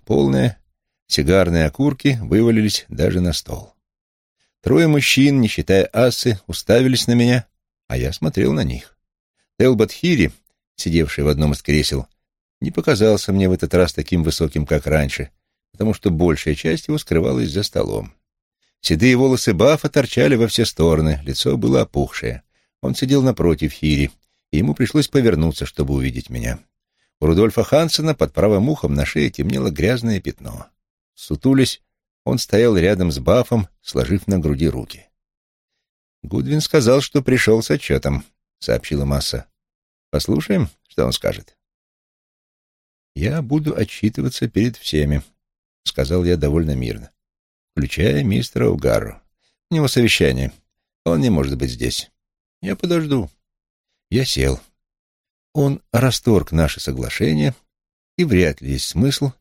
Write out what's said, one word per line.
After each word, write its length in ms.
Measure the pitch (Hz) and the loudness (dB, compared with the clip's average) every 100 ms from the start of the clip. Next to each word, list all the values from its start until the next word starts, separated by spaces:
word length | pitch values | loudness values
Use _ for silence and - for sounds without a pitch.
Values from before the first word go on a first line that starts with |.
| - | -2
полная, 520 | 71 69 67 123 95 _ _ _ _ - | 2 2 2 0 -2 _ _ _ _ -4
сигарные 580 | - 71 95 87 85 78 | -2 2 4 4 2 0
окурки 520 | - 143 139 143 123 | 0 -2 0 0 -2
вывалились 640 | - 104 117 113 107 - - | 2 2 4 4 2 -2 -6
даже 320 | - 92 92 | -2 0 2
на 140 | 90 | 0
стол. 400 | 76 - - - _ _ _ _ _ _ _ _ _ | -2 -8 -14 -14 _ _ _ _ _ _ _ _ _
Трое 260 | - 151 165 | 0 4 4
мужчин, 540 | 147 - - 143 139 | 2 2 4 4 4
не 60 | 110 | 2
считая 380 | - 76 95 - | 0 2 2 2
Ассы, 540 | 110 123 - 127 101 - | 2 0 0 -2 -2 -6
уставились 600 | - - 117 131 123 - | -6 2 4 4 2 2
на 60 | |
меня, 340 | 120 120 123 - _ _ _ - | 2 4 2 -2 _ _ _ -10
а 100 | - | -4
я 160 | 64 | -4
смотрел 400 | - - - - | -4 -4 0 0
на 100 | 151 | 0
них. 340 | 80 62 - _ _ _ _ _ _ - | -2 -6 -12 _ _ _ _ _ _ 0
Телбот 320 | 127 113 107 | 2 2 0
Хири, 400 | - 175 156 73 - _ _ _ - | 0 0 2 0 -2 _ _ _ -10
сидевший 480 | 92 82 76 - | -2 0 0 0
в 40 | 73 | 0
одном 260 | 71 76 | 2 0
из 80 | 69 | 0
кресел, 460 | - 73 71 69 - _ _ _ _ _ | 0 0 0 -4 -8 _ _ _ _ _
не 100 | - | -6
показался 640 | - - 117 110 104 - | -4 -2 2 2 2 0
мне 160 | 98 95 | 0 2
в 20 | |
этот 220 | 90 80 | 0 0
раз 180 | 90 87 | 2 2
таким 320 | - 73 87 | -2 -2 -2
высоким, 420 | 80 - 80 78 73 | 0 -2 -2 -2 -2
как 200 | 78 73 | -2 0
раньше, 460 | 78 69 - 71 _ _ _ _ | 0 0 -4 -10 _ _ _ _
потому 220 | - 107 | -4 -4
что 180 | 101 104 | -2 -2
большая 440 | 80 87 76 - 73 | 2 2 2 -2 -4
часть 320 | 80 156 - | -2 -4 -4
его 100 | 151 | -6
скрывалась 520 | - 82 98 127 107 | -2 0 0 -2 -4
за 140 | 78 | -4
столом. 500 | 107 - 50 52 - - _ _ _ _ _ _ | -4 -4 -4 -6 -10 -16 _ _ _ _ _ _
Седые 340 | - 80 120 127 | -2 2 4 4
волосы 380 | 135 127 - | 2 2 0
Баффа 360 | 87 123 156 151 | 2 2 2 0
торчали 460 | - 135 - 143 123 | -2 0 0 2 2
во 120 | 117 | 0
все 180 | - - | 0 -2
стороны, 540 | - 82 80 78 73 | 0 2 2 0 -2
лицо 340 | 71 65 64 69 | -6 -4 -2 -2
было 240 | 64 65 | 0 0
опухшее. 640 | - 71 67 - 58 60 - _ _ _ | 0 -4 -4 -6 -8 -8 -14 _ _ _
Он 140 | 135 127 | -6 -4
сидел 260 | 131 139 | 0 2
напротив 520 | 131 113 85 80 78 | 2 2 0 0 -2
Хири, 380 | - 76 71 71 - _ _ _ | -2 -2 0 -2 -6 _ _ _
и 60 | 73 | 0
ему 180 | 85 73 | 0 0
пришлось 320 | 120 151 139 | -2 0 0
повернуться, 580 | 143 117 82 80 71 65 | 2 2 2 0 -2 -8
чтобы 280 | - 69 | -6 -4
увидеть 360 | 69 65 60 - | -2 -2 -6 -10
меня. 300 | 60 58 60 _ _ _ _ _ _ | -8 -8 -8 _ _ _ _ _ _
У 60 | 76 | 0
Рудольфа 380 | 82 220 233 | 4 2 0
Хансена 500 | 214 147 165 - 160 | 0 2 2 -2 -2
под 200 | 151 - | 0 -2
правым 360 | - 107 101 120 | 0 2 2 0
ухом 240 | 156 - | -2 -2
на 120 | 71 71 | -2 -2
шее 240 | 78 71 | -2 -2
темнело 400 | - 69 65 67 | -2 -4 -2 -4
грязное 500 | 73 87 113 117 101 | -2 -2 0 -2 -4
пятно. 480 | 71 - - - - _ _ _ _ | -6 -10 -14 -16 -18 _ _ _ _
Сутулясь, 680 | - - 76 131 135 127 - _ _ _ _ - | -18 -8 -2 2 2 2 -2 _ _ _ _ -6
он 120 | 120 | -4
стоял 400 | - 104 117 98 | 0 2 4 4
рядом 340 | 87 101 87 | 2 2 -2
с 80 | 69 | -2
Баффом, 480 | 64 113 120 117 95 _ | 2 2 2 -2 -2 _
сложив 460 | - 65 64 95 - | -8 -4 -2 -2 -2
на 120 | 95 | -2
груди 280 | 76 69 78 | 0 0 -2
руки. 400 | 64 - - _ _ _ _ _ _ _ _ _ _ _ _ | -2 -10 -16 _ _ _ _ _ _ _ _ _ _ _ _
«Гудвин 380 | - 117 135 151 | -8 -6 -2 -2
сказал, 400 | - 160 113 135 | 2 2 4 2
что 220 | - 147 | 2 -2
пришёл 400 | 131 127 107 113 | 0 2 4 2
с 80 | - | 2
отчётом», 520 | 147 - 67 69 69 - _ _ _ | -2 -2 -2 -2 -4 -6 _ _ _
сообщила 460 | - 58 - 71 69 | -4 -4 -2 -4 -2
Масса. 420 | 69 - 64 - _ _ _ _ _ _ | -2 -2 -8 -10 _ _ _ _ _ _
«Послушаем, 580 | 78 - 135 156 190 120 - _ | -4 -2 -2 0 -2 -2 -6 _
что 180 | - 62 | -4 -2
он 80 | |
скажет». 440 | 62 50 50 - _ _ _ _ _ _ _ _ _ _ _ _ _ _ _ _ - | -2 -4 -6 -12 _ _ _ _ _ _ _ _ _ _ _ _ _ _ _ _ -6
«Я 260 | 92 156 | -4 -4
буду 340 | 120 151 151 - | -2 -2 -2 -2
отчитываться 720 | 110 - 107 123 131 - 123 | -4 -2 -4 -2 -6 -4 -4
перед 300 | - 117 113 | -2 -2 -4
всеми», 460 | - 76 73 71 - _ _ _ _ _ | -4 -2 0 -2 -4 _ _ _ _ _
сказал 400 | - - 67 90 | -8 -6 -2 0
я 140 | 87 87 | 0 0
довольно 380 | 73 78 80 67 | 0 0 0 -2
мирно, 360 | 62 53 - _ _ _ _ _ _ | -4 -8 -14 _ _ _ _ _ _
«включая 520 | - 131 - 101 143 | -6 -4 0 0 0
мистера 460 | 131 113 123 - 60 | 0 -2 -2 -2 0
Угарру. 520 | - 67 55 53 - _ _ _ _ - | 0 0 0 -2 -12 _ _ _ _ -4
У 60 | 165 | 0
него 120 | 139 | 0
совещание. 640 | - 117 - 76 64 67 - _ _ _ _ 82 | 2 2 4 2 0 -4 -10 _ _ _ _ -2
Он 140 | 85 | 0
не 80 | 131 | 2
может 280 | 85 67 65 | 0 0 -4
быть 140 | 65 | -6
здесь. 400 | 60 62 - - _ _ _ _ _ | -4 -6 -6 -10 _ _ _ _ _
Я 140 | 190 196 | -8 -6
подожду». 540 | 180 170 151 139 87 _ _ _ _ _ _ _ _ | -2 -2 -2 -2 -4 _ _ _ _ _ _ _ _
Я 140 | 117 131 | -2 -2
сел. 340 | - 67 64 - _ _ _ _ _ _ _ _ | 0 0 -2 -8 _ _ _ _ _ _ _ _
Он 280 | - 139 143 _ | -2 -2 -2 _
расторг 580 | 117 131 - - 101 69 | 0 0 0 2 2 2
наше 300 | 80 78 - | 0 0 -2
соглашение, 760 | - 64 62 - 113 76 73 - _ _ _ _ _ - | -8 -8 -8 -2 0 0 0 -4 _ _ _ _ _ -4
и 80 | 170 | 2
вряд 340 | 92 85 69 | 2 2 0
ли 140 | 65 | -6
есть 160 | 67 - | -6 -4
смысл 420 | 82 135 131 139 - | 0 0 0 -4 -6